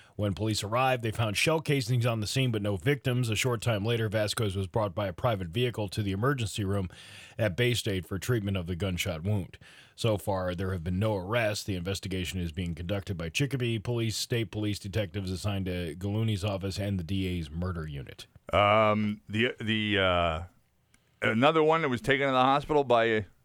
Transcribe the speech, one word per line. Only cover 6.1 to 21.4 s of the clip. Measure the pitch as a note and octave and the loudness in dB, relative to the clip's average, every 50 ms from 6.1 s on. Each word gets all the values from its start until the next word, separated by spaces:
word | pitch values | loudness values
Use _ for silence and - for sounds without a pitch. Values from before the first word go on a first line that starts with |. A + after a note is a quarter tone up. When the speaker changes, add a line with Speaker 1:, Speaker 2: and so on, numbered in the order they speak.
Speaker 1:
emergency | F#2+ G2 A2 C#3 C#3+ C3 A2+ G2+ - - G2+ | 0 0 2 0 0 0 -2 -4 -2 -2 -2
room | F#2+ G2+ G2+ F#2 F2 - - - - - - - - - | 0 0 0 -2 -4 -8 -14 -20 -20 -20 -20 -20 -12 -4
at | - A2+ G#2 E2+ | -2 0 0 2
Bay | - B2 B2 A#2+ | 2 2 2 2
State | G#2+ - A2 G2 F#2 E2+ | 0 -2 -2 -2 -2 -4
for | - G2 | -4 -6
treatment | F#2 - - B2 A#2 G2 G#2 G2+ | -4 -2 0 0 0 0 -2 -2
of | F#2+ E2+ | -2 -2
the | E2+ F#2 | -4 -4
gunshot | E2 G2+ F#2+ F2+ F2 - G2 E2+ D#2 D#2+ | -2 -2 -2 -2 -2 -2 -4 -4 -4 -2
wound. | G2+ G#2+ G2+ F2 - - - - - - - - - _ | -2 -2 -2 -2 -6 -12 -18 -20 -20 -20 -20 -20 -20 _
So | - - A#2 G#2+ | -2 0 0 0
far, | G2 - G#2+ G2 F#2+ F#2 F2+ F2+ | 0 -2 -2 -2 -2 -2 -2 -2
there | E2+ F#2+ F#2 | -2 -2 -4
have | F#2+ F2+ D#2 | -4 -4 -2
been | F#2 F2+ | -2 -2
no | F#2 G#2+ A2 G#2+ | 0 0 0 0
arrests. | F#2+ F2+ F#2+ G#2+ G2+ A2+ G#2 G#2 - - | -2 -2 -2 0 0 2 0 0 -2 -4
The | - G2 | -4 -6
investigation | F2+ E2+ G2 G2 - - G2 F#2 F#2 F2+ - - F#2 | -4 -4 -4 -4 -4 -4 -4 -4 -4 -4 -4 -4 -4
is | F2 E2+ | -4 -4
being | D#2 - F2+ F2 E2 | -4 -4 -4 -4 -4
conducted | D#2 F2+ E2+ G2+ G2 - - G2 | -6 -4 -4 -4 -4 -4 -6 -6
by | E2 E2+ E2 | -6 -6 -4
Chicopee | - - C#3+ C3+ - B2 B2 A#2 A2+ | -2 -2 -2 -2 -2 -2 -2 -2 -2
Police, | A2 - - A#2+ A#2+ A#2 A2+ G#2+ | -2 -2 -2 -2 -2 -2 -2 -2
state | - - - B2+ A#2 A2+ F#2 | -4 -4 -2 -2 -2 -2 -2
police | - G#2+ G#2 G#2 G2+ - | -4 -4 -2 -2 -2 -4
detectives | - G2+ F2 A2 G#2 E2+ - G#2 F#2+ F#2 | -6 -4 -2 -2 -2 -2 -4 -6 -4 -4
assigned | F#2 F2 - G#2 G2 G2 F#2+ | -4 -4 -2 -2 -2 -2 -2
to | F2+ F2+ F2 F2 E2 D2+ | -2 -2 -4 -4 -6 -6
Gallooni's | F2+ F#2 G2+ G2+ A2 A2+ A2 G#2+ F#2 F#2 | -6 -4 -2 0 0 0 0 0 0 0
office, | G#2+ G2 F#2 F#2 G2 F2 G2+ | -2 -2 -2 -4 -4 -4 -2
and | G2 G#2 G2+ F#2 | -2 -2 -2 -2
the | E2+ | -2
D | D#2+ G2 G2 F#2 | -2 -2 -2 0
A's | F#2 F2+ F2 D#2+ D2 | -2 -2 -4 -4 -6
murder | D2 E2+ F2+ F#2 F2 E2+ D#2+ | -4 -4 -4 -2 -4 -4 -6
unit. | D#2 C#2+ C#2 B1+ - - - - - - - _ - | -8 -8 -10 -10 -12 -14 -18 -20 -20 -20 -20 _ 0
Speaker 2:
Um, | - F#2+ G#2 G#2 G#2 A2 A2 G#2+ G#2+ G#2+ G#2+ G#2 G#2+ - - - | 4 6 6 6 6 6 6 4 4 2 2 0 -2 -6 -8 -4
the, | G#2 A2 A#2 B2+ - - | -2 0 0 0 -2 -2
the, | A#2 G#2+ A2 A2 G#2+ G#2 G2+ G2 | -2 -2 0 0 0 2 2 4
uh, | F#2+ F#2 F2+ F2 E2+ E2+ D#2 D#2+ F2+ - _ _ _ _ _ _ _ _ _ _ _ _ _ _ | 4 4 4 4 4 2 0 -2 -6 -10 _ _ _ _ _ _ _ _ _ _ _ _ _ _
another | A2 A2+ A2 A2+ | 0 0 4 4